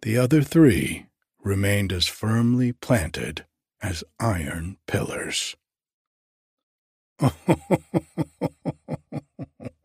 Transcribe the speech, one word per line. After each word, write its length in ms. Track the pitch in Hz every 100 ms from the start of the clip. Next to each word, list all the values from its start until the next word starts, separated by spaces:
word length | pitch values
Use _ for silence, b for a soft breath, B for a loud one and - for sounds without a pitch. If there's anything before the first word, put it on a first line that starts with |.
The 160 | - 113
other 240 | 127 151
three 640 | 143 170 156 90 69 78 - _ _ _
remained 500 | - 98 98 101 98
as 140 | 92 85
firmly 680 | - 110 113 117 123 127
planted 720 | 120 - 120 80 - - 80 - _ _ _
as 220 | 98 85 - _
iron 600 | 117 95 73 82 82 101 -
pillars. 720 | - 143 - - - - -
<laughs> 4000 | _ _ _ _ _ _ _ _ _ _ _ _ _ _ _ _ 143 - - 156 - 185 - 170 - - 160 _ 160 _ - - _ 160 _ 156 - _ - _ - _